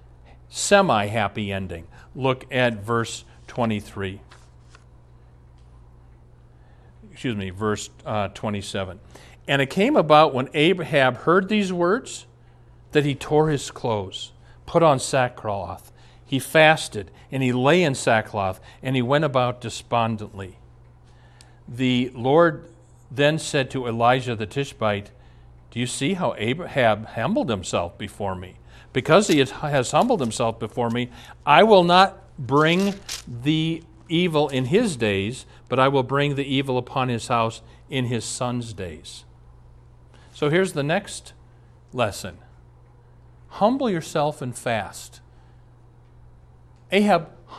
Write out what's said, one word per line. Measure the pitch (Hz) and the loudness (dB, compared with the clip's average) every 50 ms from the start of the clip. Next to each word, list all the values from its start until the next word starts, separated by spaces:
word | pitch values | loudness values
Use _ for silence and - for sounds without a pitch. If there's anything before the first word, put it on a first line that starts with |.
| - - - - - - - - - | -20 -20 -20 -20 -20 -20 -20 -20 -20
semi-happy | - - - - - 202 202 190 165 123 104 101 104 107 113 104 98 - 110 104 98 | -14 -10 -6 2 4 6 6 6 6 4 2 2 0 0 0 -2 -2 -2 -4 -6 -4
ending. | 98 95 95 87 87 85 82 - - - - - - | -4 -6 -6 -8 -10 -12 -14 -16 -20 -20 -20 -16 -8
Look | - 127 135 127 131 - - | -2 0 0 0 -2 -4 -4
at | 139 127 127 120 113 | 0 0 0 0 0
verse | 101 98 113 117 117 113 - - - - - - - - | -2 -4 -2 0 0 -2 -4 -6 -12 -16 -20 -20 -20 -20
twenty-three. | - - - 117 113 107 104 101 - - 104 98 95 95 104 - - - - - - - - - - - - - - - - - - - - - - - - - - - - - - - - - - - - - - - - - - - - - - - - - - - - - - - - - 214 | -10 -4 -2 -2 -2 -2 -4 -6 -8 -10 -8 -8 -8 -8 -10 -16 -20 -20 -20 -20 -20 -20 -20 -20 -20 -20 -20 -20 -20 -20 -20 -20 -20 -20 -20 -20 -20 -20 -20 -20 -20 -20 -20 -20 -20 -20 -20 -20 -20 -20 -20 -20 -20 -20 -20 -20 -20 -20 -20 -20 -20 -20 -20 -20 -20 -20 -20 -20 -20 -20 -20 -20 -20
Excuse | - - - 131 110 | -14 -8 -6 -6 -6
me, | 101 98 92 | -6 -8 -8
verse, | 90 92 110 107 104 - - - - - - | -8 -4 -2 -2 -2 -2 -6 -12 -16 -14 -8
uh, | 147 110 104 98 | -6 -4 -4 -4
twenty-seven. | 95 - - - 110 104 101 98 - - 101 95 85 87 - - - - - - - - - - | -4 -6 -8 -6 -6 -6 -6 -8 -8 -6 -6 -6 -8 -10 -14 -20 -20 -20 -20 -20 -20 -20 -12 -4
"And | - 143 - | -2 0 0
it | 135 - | 0 0
came | - 185 202 269 311 | 0 0 2 2 2
about | 226 165 151 151 151 160 147 131 | 2 4 6 6 6 6 6 4
when | 123 147 147 - | 0 -4 -2 0
Ahab | 151 151 175 190 180 156 127 160 143 131 127 120 | 2 4 4 2 0 -2 0 2 2 4 2 2
heard | - - 160 170 196 190 185 | 0 2 2 2 2 2 2
these | 220 214 202 185 185 | 0 0 0 0 0
words | 175 170 175 202 254 - - - - - - - _ - - - - - - - - - - | 0 0 0 0 0 -4 -8 -14 -16 -18 -20 -20 _ -20 -20 -20 -20 -20 -20 -20 -20 -8 -2
that | - 151 143 | 0 0 2
he | 147 131 | 0 -2
tore | - - - 151 151 156 156 | -4 -2 0 2 2 4 2
his | 151 131 - - | 0 -2 -4 -8
clothes, | - - - 123 110 104 95 95 - - - - - - - - - - - | -10 -6 -4 -2 -2 -2 -4 -6 -10 -14 -14 -16 -18 -20 -20 -20 -20 -20 -6
put | - - 170 165 | -2 2 4 6
on | 156 139 127 | 6 4 4
sackcloth. | - - - 135 123 123 - - - 107 101 101 90 95 92 - - - - - - - - - - | 2 0 0 0 0 0 -2 -6 -6 -6 -6 -6 -6 -8 -10 -10 -14 -20 -20 -20 -20 -20 -20 -20 -8
He | - 135 131 | -4 -4 -4
fasted, | - - - 160 156 151 160 151 - - - 107 95 - - - - - | -2 2 4 6 8 8 6 4 0 -8 -10 -10 -10 -12 -16 -20 -14 -8
and | 135 135 135 | -4 -2 0
he | 127 | 0
lay | 120 127 127 139 165 180 180 | 2 2 4 4 4 4 2
in | 147 135 | 0 -2
sackcloth, | - - 131 117 110 107 - - 104 98 95 95 - - - - - | 0 0 2 2 2 2 -2 -4 -4 -4 -4 -4 -8 -14 -20 -18 -10
and | - 131 135 | -6 -2 -2
he | 131 | 0
went | 120 120 143 147 160 | 0 2 2 2 2
about | 143 127 131 123 120 120 - | 0 0 0 0 0 -2 -6
despondently. | - 113 - - - - 123 117 113 113 113 104 107 98 - 98 98 92 - - - - - - - - - - - - - - - - - - - - - - - | -10 -10 -10 -12 -8 -4 -2 0 0 0 -2 -6 -10 -12 -14 -14 -14 -14 -16 -20 -20 -20 -20 -20 -20 -20 -20 -20 -20 -20 -20 -20 -20 -20 -20 -20 -20 -20 -20 -20 -20
The | - 123 123 131 127 123 123 131 127 - | -12 -6 -2 0 0 2 0 0 -2 -4
Lord | 131 113 131 143 165 170 165 151 135 - - - - - - - - - - | -4 0 2 4 6 4 4 2 -2 -10 -20 -20 -20 -20 -20 -20 -20 -20 -8
then | 123 123 143 147 156 | -2 0 2 2 2
said | 156 - - - 143 131 123 | 0 -4 -2 -2 -2 -2 -2
to | - 135 123 | -4 -6 -6
Elijah | 120 113 117 117 120 127 131 117 123 117 | -4 -2 2 4 4 4 2 0 -4 -6
the | 107 110 | -6 -8
Tishbite, | 98 - 139 139 - - - 113 107 104 101 101 - - - - - - - - - - - - - | -6 -6 -6 -6 -6 -6 -2 -2 -2 -2 -2 -6 -10 -18 -20 -20 -20 -20 -20 -20 -20 -20 -20 -20 -10
'Do | - 117 | -6 -6
you | 123 | -6
see | 123 - - 139 151 196 | -4 -4 -4 -2 -2 -2
how | 175 175 120 - | -2 -2 -4 -4
Ahab | - 104 117 131 175 170 - - 143 120 110 107 104 110 | -2 -2 -4 -4 -4 -6 -4 0 2 4 4 2 0 -4
humbled | - - 117 110 156 220 294 247 139 | -8 -6 -4 -2 -2 0 -2 0 -2
himself | 110 92 87 - - 98 87 87 - - | -2 -4 -4 -4 -4 -2 -4 -4 -8 -12
before | 107 98 - - 104 98 92 | -14 -12 -10 -8 -6 -6 -6
me? | 90 92 92 - - - - - - - - - | -8 -10 -14 -18 -20 -20 -20 -20 -20 -14 -8 -6
Because | 135 117 - 156 196 214 | -2 2 4 4 4 6
he | - 170 143 | 4 4 2
has, | 135 - | 2 0
has | - - - 147 147 135 120 - | -2 -8 -6 -2 0 0 0 2
humbled | - 156 202 247 240 180 | 2 2 2 2 0 0
himself | 127 113 110 - 120 113 113 113 | -2 -2 -2 -2 -2 -2 -2 -4
before | 117 104 - 127 120 117 | -8 -8 -4 -4 -2 -2
me, | 117 120 123 123 - - - - - - - | -2 -2 -4 -6 -8 -14 -20 -20 -20 -4 2
I | 147 147 165 202 | 4 6 6 8
will | 220 214 190 175 | 8 8 6 6
not | 175 175 185 196 190 - - - - - - | 6 6 6 6 4 0 -6 -20 -20 -16 -12
bring | 131 113 135 147 156 160 170 185 196 202 196 196 - - - - - | -4 0 2 4 4 4 4 2 0 -2 -4 -6 -10 -14 -14 -14 -12
the | - 127 117 123 147 160 156 160 165 165 - - - - - - - | -14 -12 -6 -2 -2 0 0 0 -2 -4 -6 -10 -16 -20 -20 -6 -2
evil | 165 170 180 180 156 147 151 139 | 0 0 2 2 2 0 0 0
in | 139 127 127 | 0 -2 0
his | 123 165 226 254 208 151 | 2 2 2 2 0 0
days, | 117 117 107 101 98 98 110 131 - - - - - - - | 0 0 0 0 0 -2 -2 -6 -8 -14 -20 -20 -20 -10 -2
but | 123 131 | 0 2
I | 131 | 4
will | 139 139 135 127 | 4 4 2 0
bring | 117 135 143 143 147 139 | 0 0 0 0 0 -2
the | 135 139 | -2 -2
evil | 139 135 135 135 135 127 123 | -2 0 0 0 0 -2 -4
upon | 120 - - 139 127 127 | -4 -4 -2 -2 -2 -2
his | 120 113 - | -2 -4 -2
house | - 123 117 113 113 - - - - - - - - | -2 0 0 0 0 -4 -8 -16 -20 -20 -20 -12 -8
in | 147 131 123 | -4 -4 -2
his | 120 127 113 107 | -2 -4 -4 -6
son's | - - - 127 123 123 123 117 113 104 | -6 -8 -6 -6 -6 -6 -6 -8 -10 -12
days.'" | 92 95 85 78 82 - - - - - - - - - - - - - - - - - - - - - - - - - - - | -12 -12 -12 -12 -14 -18 -18 -20 -20 -20 -20 -20 -20 -20 -20 -20 -20 -20 -20 -20 -20 -20 -20 -20 -20 -20 -20 -20 -20 -20 -20 -6
So | - 151 147 | -4 0 2
here's | 156 180 190 180 - | 2 2 2 0 -2
the | 151 139 | -4 -2
next | 143 170 208 208 - - - - - - - - - - - - - - - - - | -2 -2 -2 -4 -8 -14 -16 -16 -20 -20 -20 -20 -20 -20 -20 -20 -20 -20 -20 -20 -8
lesson. | - 127 120 101 92 - - 95 90 - - - - - - - - - - - - - - - - - - - - - - - | -4 -2 -2 -2 -2 -6 -12 -14 -14 -16 -20 -20 -20 -20 -20 -20 -20 -20 -20 -20 -20 -20 -20 -20 -20 -20 -20 -20 -20 -20 -20 -14
Humble | - - 196 226 262 269 277 | -2 2 2 2 2 2 0
yourself | 233 185 160 156 - - 160 147 147 147 - | -2 -2 -2 -4 -4 -2 -2 -2 -2 -2 -6
and | 143 127 117 | -8 -10 -10
fast. | - - 127 117 107 92 95 - - - - - - - - - - - - - - - - - - - - - - - - - - - - - - - - - - - - - - - - | -6 -4 -2 -2 -2 -4 -6 -12 -16 -18 -20 -20 -20 -20 -20 -20 -20 -20 -20 -20 -20 -20 -20 -20 -20 -20 -20 -20 -20 -20 -20 -20 -20 -20 -20 -20 -20 -20 -20 -20 -20 -20 -20 -20 -20 -4 0
Ahab | 180 202 208 208 185 165 160 - - - - - - | 2 4 4 4 4 2 0 -4 -16 -20 -20 -20 -20